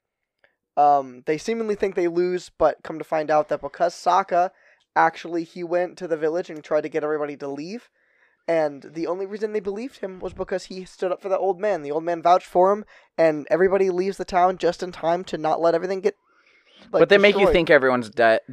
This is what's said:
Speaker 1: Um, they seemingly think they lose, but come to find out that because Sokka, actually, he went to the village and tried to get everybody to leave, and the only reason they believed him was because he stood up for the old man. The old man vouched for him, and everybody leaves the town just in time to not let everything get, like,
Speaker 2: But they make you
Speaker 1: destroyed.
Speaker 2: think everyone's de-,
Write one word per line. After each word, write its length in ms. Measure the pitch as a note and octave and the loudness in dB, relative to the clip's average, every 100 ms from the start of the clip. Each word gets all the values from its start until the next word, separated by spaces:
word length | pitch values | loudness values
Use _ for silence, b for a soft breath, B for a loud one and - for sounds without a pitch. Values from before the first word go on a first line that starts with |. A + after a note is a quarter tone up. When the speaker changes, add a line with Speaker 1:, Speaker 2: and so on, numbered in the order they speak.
| _ _ _ _ _ _ _ - | _ _ _ _ _ _ _ 2
Speaker 1:
Um, 460 | D3 C#3+ C3 B2 C3+ | 4 2 0 -10 -6
they 100 | D#3 | -4
seemingly 380 | - A3+ A3 | -4 -4 -4
think 200 | G#3 G3+ | -2 -4
they 140 | F#3+ F3 | -2 -2
lose, 420 | E3+ F3+ F3+ - - | 0 -2 -2 -8 0
but 260 | D#3 - | 0 0
come 160 | - D#3+ | -10 -12
to 60 | |
find 260 | D3+ D#3 D3+ | -6 -4 0
out 180 | D3+ D3+ | 0 0
that 120 | D3 | -4
because 340 | C#3 - - | -6 -4 -4
Sokka, 560 | - - F3+ G3 F3 F#3 b b b b D#3 | -2 0 2 2 0 -2 b b b b 2
actually, 480 | E3 - E3 E3+ | 2 0 -8 -8
he 180 | E3 F3 | -8 -10
went 340 | E3+ F3 F3+ D#3+ | -4 -2 -2 -6
to 100 | F3 | -6
the 80 | D#3+ | -2
village 320 | D#3 E3+ F#3+ | -2 -2 -6
and 140 | D#3 | -10
tried 200 | - D3+ | -4 -4
to 60 | D3+ | -2
get 160 | D#3 | -4
everybody 320 | D3+ D#3 D3 C#3+ | -4 -4 -6 -8
to 100 | C#3+ | -10
leave, 420 | C#3 D#3+ A#3 _ _ _ _ _ _ - | -10 -12 -14 _ _ _ _ _ _ -2
and 340 | E3 D3+ C#3 | 0 0 -4
the 240 | C#3 D3+ D#3 | -14 -8 -6
only 200 | F3+ G3 | -6 -8
reason 260 | G#3 G#3+ | -8 -6
they 80 | G#3+ | -4
believed 380 | G3 G3+ B3 - | -6 -8 -10 -12
him 200 | G3 F#3 | -14 -10
was 120 | F#3+ | -10
because 320 | F#3 F#3 F#3 | -10 -8 -8
he 200 | - F#3+ | -8 -16
stood 280 | F#3 - F#3+ | -14 -6 -6
up 80 | - | -4
for 80 | G3 | -4
the 100 | F#3+ | -2
old 220 | F3 F3 | -2 -2
man. 220 | G#3 F3+ | -2 -2
The 80 | C#3+ | -4
old 140 | D3+ | -4
man 180 | E3 E3+ | -4 0
vouched 240 | E3+ F3+ - | 2 2 2
for 260 | F3+ F#3 | 2 4
him, 120 | G#3 - b b - | 2 -4 b b 2
and 280 | E3 D3+ C3+ | 2 2 0
everybody 400 | D#3+ F#3+ F#3+ F#3+ | 2 4 2 0
leaves 260 | F3+ F#3+ F#3 | 0 -2 -4
the 80 | |
town 340 | F#3 F#3 F3+ F#3 | -2 2 2 2
just 240 | E3+ F3 | -2 -2
in 80 | F3+ | -6
time 300 | F3 D#3+ F3 | -4 -2 -2
to 120 | - E3 | -4 -4
not 220 | D#3 D#3 | -2 2
let 140 | E3 | 2
everything 260 | E3 F3+ F#3+ | 2 -2 -2
get, 160 | G3 - _ b b b b b b | -4 -4 _ b b b b b b
like, 80 | - | 2
Speaker 2:
But 60 | E3 | 6
they 80 | G3+ | 6
make 160 | G3+ | 6
you 60 | G3+ | 6
Speaker 1:
destroyed. 120 | F#3+ | 4
Speaker 2:
think 180 | F3 D#3+ | 4 6
everyone's 380 | D3+ C3 B2 A2 | 6 6 0 -2
de-, 300 | A2 A#2 A2+ - | 2 4 4 0